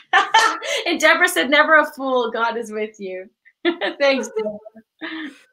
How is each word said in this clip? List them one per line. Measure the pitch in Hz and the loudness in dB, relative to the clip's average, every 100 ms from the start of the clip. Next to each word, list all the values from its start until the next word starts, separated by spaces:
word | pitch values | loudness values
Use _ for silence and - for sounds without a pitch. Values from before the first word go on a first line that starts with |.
| - | -2
<laughs> | 381 392 440 440 - 587 554 339 | 0 4 4 4 0 -4 -4 -2
And | 330 | 2
Deborah | 311 330 359 | 4 4 2
said, | 349 269 | 0 2
"Never | 294 302 311 | 2 6 4
a | - | 4
fool. | 254 269 254 226 | -4 -2 -2 -2
God | 226 233 226 | -2 -4 -4
is | 214 | -8
with | 214 214 208 | -8 -8 -10
you." | 190 185 190 _ _ _ | -12 -12 -14 _ _ _
<laughs> | 339 339 339 339 | -4 -2 -6 0
Thanks, | 277 262 214 - | 0 0 -2 -6
Deborah. | 214 208 - 220 - _ 320 320 294 - _ | -6 -8 -14 -20 -20 _ -12 -12 -12 -16 _